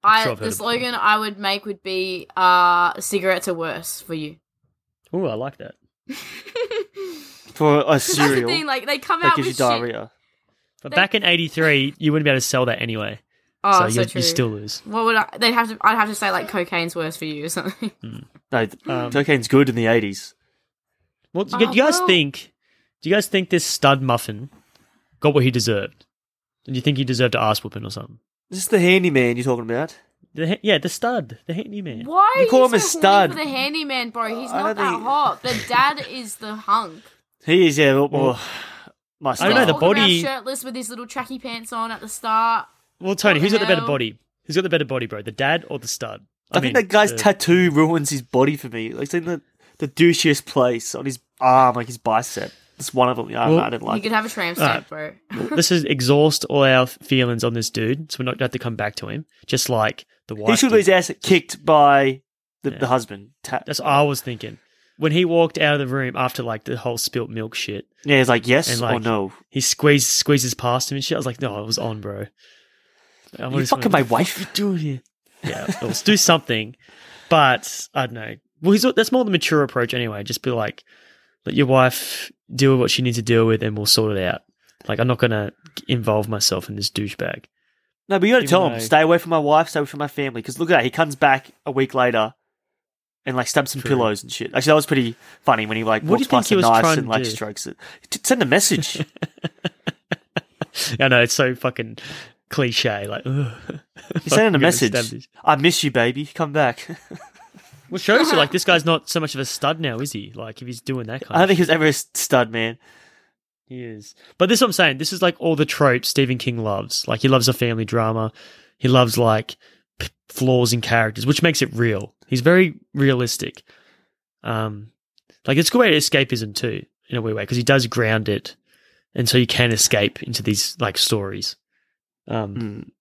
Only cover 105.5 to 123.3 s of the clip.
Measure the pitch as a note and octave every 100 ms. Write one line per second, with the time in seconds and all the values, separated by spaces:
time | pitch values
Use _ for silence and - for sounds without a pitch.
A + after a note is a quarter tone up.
105.5 | D3 D#3+ - D3 B2 A#2+ B2+ D3 - D#3+
106.5 | D3 C3+ A#2 - E3+ _ - - _ -
107.5 | - _ - _ F3+ - G#3 E4 - C#3+
108.5 | F3 - E3+ D3+ D#3+ - E3 D3+ C3+ C3
109.5 | - C#3+ D#3+ D3+ A#2 C#3 G#2+ G2+ A2+ A2
110.5 | A2 B2 A#2 - C3 A2 C3 - D#3+ F#3+
111.5 | F3+ F3 D#3+ D#3 C#3 - - - C3 A#2
112.5 | A2+ A2+ A#2 _ _ _ _ _ _ _
113.5 | _ _ B2+ A#2+ A2 G#2 _ _ _ F#3
114.5 | A#3 B3 F#3+ E3 C3+ D3 F3+ F3+ E3+ E3
115.5 | D3+ D3+ - C#3+ B2 - - C3+ B2 B2+
116.5 | A#2 A2 G2+ G#2 - - A#2 C3+ C3 A#2
117.5 | B2 A#2+ A2+ A2 A#2+ A2 A2+ A2 _ -
118.5 | - _ _ B2+ B2+ B2 A2+ A#2 G#2+ G#2+
119.5 | - _ _ _ _ - _ _ - C3
120.5 | B2+ A#2+ A#2+ A2 A#2 A2 A2 A#2 D3+ E3+
121.5 | D#3 C3 A2 A#2 G2+ G2+ _ _ B2+ C3
122.5 | F3+ F#3 - _ D3 C#3 B2+ A#2+